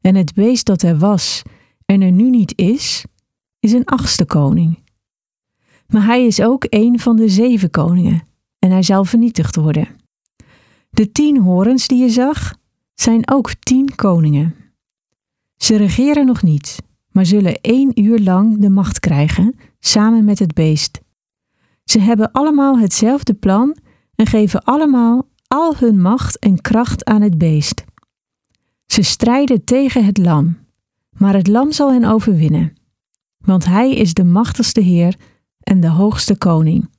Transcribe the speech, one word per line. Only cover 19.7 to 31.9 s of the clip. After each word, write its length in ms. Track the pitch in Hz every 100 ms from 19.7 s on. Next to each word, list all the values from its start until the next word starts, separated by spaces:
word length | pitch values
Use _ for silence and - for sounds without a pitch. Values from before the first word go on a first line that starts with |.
| _
samen 460 | - 214 214 226
met 140 | 208 202
het 160 | 185
beest. 460 | 156 156 156 - - _ _ _ _ _ _ _ _
Ze 160 | - 226
hebben 320 | 202 226 214
allemaal 460 | 262 302 294 277 262
hetzelfde 560 | 208 - 220 285 -
plan 420 | 202 196 190 262 320 _ _ _
en 120 | - 220
geven 380 | 220 208 202
allemaal 640 | - 277 311 262 233 247 - _ _
al 300 | 269 330 294
hun 240 | 240 202
macht 380 | 180 247 - -
en 220 | 208 185
kracht 440 | - 226 240 -
aan 180 | - 214
het 160 | 208 165
beest. 460 | 165 151 143 - - _ _ _ _ _ _ _ _ _ _
Ze 160 | -
strijden 640 | 190 - 226 262 277 233
tegen 400 | - 247 277 247
het 140 | 202 202
lam, 400 | 175 151 165 165 _ _ _ _ _
maar 240 | - 196
het 120 | 196 185
lam 260 | 220 285
zal 200 | 302 277